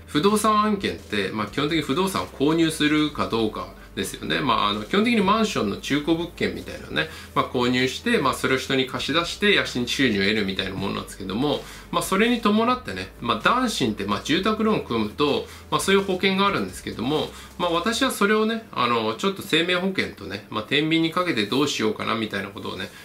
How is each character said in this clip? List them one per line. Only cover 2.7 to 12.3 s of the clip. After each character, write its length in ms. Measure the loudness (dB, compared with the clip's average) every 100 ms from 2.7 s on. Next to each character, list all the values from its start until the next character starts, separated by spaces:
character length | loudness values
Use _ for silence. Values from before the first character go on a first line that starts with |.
す 120 | 4 4
る 220 | 4 2
か 160 | 0 0
ど 200 | 2 0
う 40 |
か 240 | -2 -10 -12 -12 -6
で 80 |
す 100 | -6
よ 100 | -6
ね。 160 | -2 0
ま 140 | 2
あ、 140 | 2 2
あ 20 |
の、 100 | 0
基 80 | 0
本 120 | 0
的 80 | 2
に 80 | 4
マ 200 | 4 4
ン 60 | 2
シ 120 | 0
ョ 60 |
ン 60 | -2
の 60 | -4
中 220 | -2 -2
古 160 | 2 0
物 120 | -2
件 260 | -2 -4
み 80 | -4
た 100 | -10
い 80 | -12
な 80 | -6
ね、 200 | -4 -4 -6 -6
ま 80 | -2
あ、 20 |
購 240 | 0 0 2
入 200 | 2 0
し 120 | 0
て、 180 | 0 2
ま 120 | 2
あ、 40 |
そ 120 | 0 0
れ 80 |
を 40 | 0
人 180 | 0 0
に 100 | 0
貸 200 | -4 -2
し 60 |
出 120 | 0 0
し 120 | 0
て 140 | 2
家 120 | 2
賃 240 | 2 -2 -2
収 200 | 2 2
入 120 | 4
を 20 |
得 120 | 2 2
る 100 | 0
み 100 | -2
た 60 |
い 80 | -4
な 40 | -2
も 100 | -4
の 60 |
な 60 | -4
ん 40 |
で 60 | -8
す 80 | -10
け 60 |
ど 100 | -6
も、 280 | -2 0 0 -4 -16 -4
ま 80 | -2
あ、 40 |
そ 140 | 0 2
れ 140 | 4